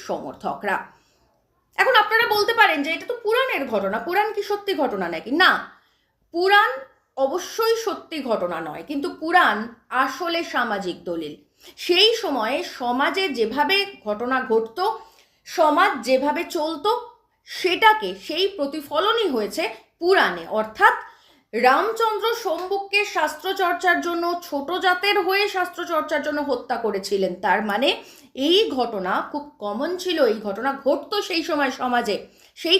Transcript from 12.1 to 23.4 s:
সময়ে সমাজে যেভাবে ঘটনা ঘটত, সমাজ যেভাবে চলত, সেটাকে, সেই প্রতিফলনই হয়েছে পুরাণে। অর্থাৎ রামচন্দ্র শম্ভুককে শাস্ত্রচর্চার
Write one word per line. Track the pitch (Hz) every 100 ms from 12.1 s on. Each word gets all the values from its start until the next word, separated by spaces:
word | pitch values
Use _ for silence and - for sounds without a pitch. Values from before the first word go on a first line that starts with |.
সময়ে | 453 349 262 214 294 349 -
সমাজে | 247 254 311 392 381 233
যেভাবে | 214 269 294 392 392 -
ঘটনা | 208 208 247 262 -
ঘটত, | 220 226 - 403 453 - _ _ _ -
সমাজ | - 311 302 403 285 220
যেভাবে | 262 285 330 - 339
চলত, | 311 311 427 480 - - _ _ -
সেটাকে, | - 349 359 440 427 185 190
সেই | - 311 392 -
প্রতিফলনই | 277 311 285 294 403 453 392
হয়েছে | 240 208 302 339 - - _
পুরাণে। | 349 370 202 175 170 214
অর্থাৎ | 214 - 415 - - - _ _ _
রামচন্দ্র | 220 254 339 415 440 453 415 440 440
শম্ভুককে | 370 330 370 392 392 403 403
শাস্ত্রচর্চার | 349 302 -